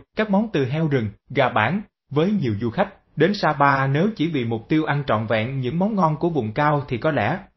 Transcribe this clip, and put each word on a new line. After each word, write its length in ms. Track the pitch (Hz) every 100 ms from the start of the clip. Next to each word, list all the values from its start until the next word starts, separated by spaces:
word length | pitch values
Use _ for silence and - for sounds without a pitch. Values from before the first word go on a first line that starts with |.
| - -
các 140 | 214
món 200 | 196 226
từ 120 | 156 127
heo 220 | 151 165
rừng, 220 | 135 110 - -
gà 200 | 131 123
bản, 320 | 110 110 196 196 _ _
với 200 | 135 180
nhiều 240 | 208 131 104
du 80 | 117
khách, 200 | 139 202 - _ -
đến 180 | 165
Sapa 540 | 208 160 143 143 139 135
nếu 220 | 139 214 220
chỉ 120 | 165
vì 180 | 147 117
mục 240 | 113 -
tiêu 160 | 156 151
ăn 180 | 143 135
trọn 200 | 113 113
vẹn 340 | 113 117 135
những 180 | 123 165
món 160 | 196 208
ngon 200 | 160 156
của 120 | 175
vùng 240 | 156 107
cao 320 | 107 147 147 135
thì 100 | 120
có 140 | 160
lẽ 280 | 143 104 143 -